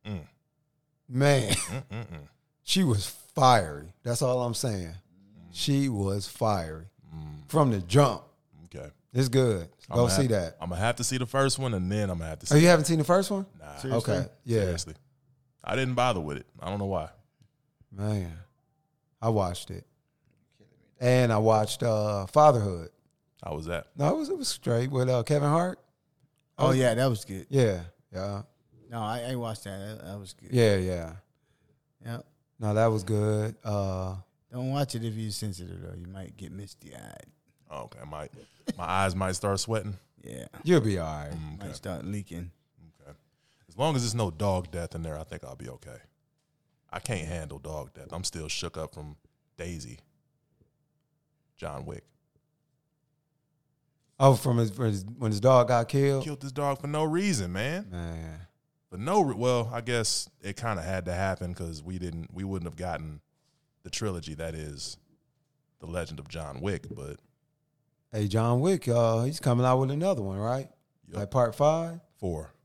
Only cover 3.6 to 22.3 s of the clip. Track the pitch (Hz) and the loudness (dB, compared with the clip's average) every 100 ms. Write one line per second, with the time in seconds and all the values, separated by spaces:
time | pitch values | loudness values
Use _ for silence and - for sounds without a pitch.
3.6 | 85 73 80 - 123 120 131 127 120 113 | 4 -8 -14 -10 -6 0 0 0 0 -2
4.6 | 131 101 82 90 _ _ _ - - - | -2 -4 -6 -12 _ _ _ -20 -18 -6
5.6 | - 139 139 107 98 101 95 - 110 101 | 0 2 2 0 0 -2 -4 -2 0 2
6.6 | 80 78 85 _ - 80 76 76 - 156 | -2 -10 -14 _ -16 -14 -12 -14 -2 4
7.6 | 139 107 87 117 143 95 - _ _ - | 4 2 4 6 6 2 -10 _ _ -20
8.6 | 85 - 73 _ _ 120 131 131 127 98 | -18 -14 -14 _ _ 0 2 4 4 2
9.6 | 82 _ - 117 120 95 135 104 82 - | -4 _ -2 4 4 4 4 2 0 -6
10.6 | 87 87 110 123 120 131 123 135 135 127 | -6 0 0 0 -2 -2 0 2 2 2
11.6 | 131 101 90 104 101 87 80 78 - 147 | 0 0 0 0 0 -2 -6 -8 4 8
12.6 | 170 170 156 165 147 180 190 202 190 - | 10 8 6 0 4 4 2 -4 -6 -14
13.6 | 147 143 131 117 - 95 92 - - 113 | -18 -10 -2 0 0 -2 -2 -8 -2 2
14.6 | 95 85 - 78 _ _ _ _ _ _ | 2 -2 -6 -12 _ _ _ _ _ _
15.6 | - 113 131 123 123 98 76 69 - - | -4 0 0 2 2 2 -2 -6 -10 -12
16.6 | 85 101 98 92 78 - _ _ _ _ | -8 -4 -2 -2 -4 -12 _ _ _ _
17.6 | _ _ _ - 107 107 87 82 92 _ | _ _ _ -6 -2 -2 -4 -10 -18 _
18.6 | _ _ _ _ _ _ 113 107 92 87 | _ _ _ _ _ _ 0 2 2 -2
19.6 | - 90 - _ _ _ _ _ _ _ | -10 -14 -14 _ _ _ _ _ _ _
20.6 | _ _ _ _ 123 127 123 107 110 110 | _ _ _ _ 4 6 6 6 6 6
21.6 | 107 - 120 107 107 104 98 | 4 0 0 2 0 -2 2